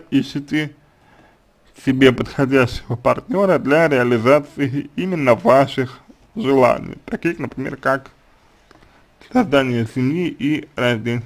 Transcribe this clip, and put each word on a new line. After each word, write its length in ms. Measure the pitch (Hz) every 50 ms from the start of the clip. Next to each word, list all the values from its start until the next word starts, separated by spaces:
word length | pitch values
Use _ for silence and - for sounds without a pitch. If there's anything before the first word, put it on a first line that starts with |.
| - -
ищете 680 | 135 135 120 - - 143 139 - 151 151 151 143 147 _ _ _ _ _ _ _ _ _ _ _ _ _ _ _ _ _ _ _ _ - -
себе 260 | 139 131 131 135 131
подходящего 840 | 127 - 117 - - - 139 127 135 135 127 117 - - - - 123
партнёра 600 | - - 131 123 - - - 262 277 202 190 175 135
для 300 | - 131 143 160 165 160
реализации 1000 | 143 127 123 120 123 113 107 127 143 151 143 - - - 143 127 123 143 - - -
именно 400 | - 175 190 185 160 143 127 117
ваших 640 | 95 - 226 123 135 139 - - - 127 123 - - _ _ - _ _ _ -
желаний, 600 | 214 220 131 139 135 127 120 117 - - - - - -
таких, 340 | - 233 - - 170 170 170
например, 380 | 143 - - - 131 - 139 127
как 340 | - 135 135 135 - - _ _ _ _ _ _ _ _ _ _ _ _ _ _ _ _ _ _ _ _ _ _ - - -
создание 540 | 254 214 175 143 139 135 127 120 117 113 113
семьи 400 | - 131 127 131 156 175 180 151
и 420 | - - - 143 151 139 - - _
рожден-, 480 | - 123 123 120 110 110 120 120 120 113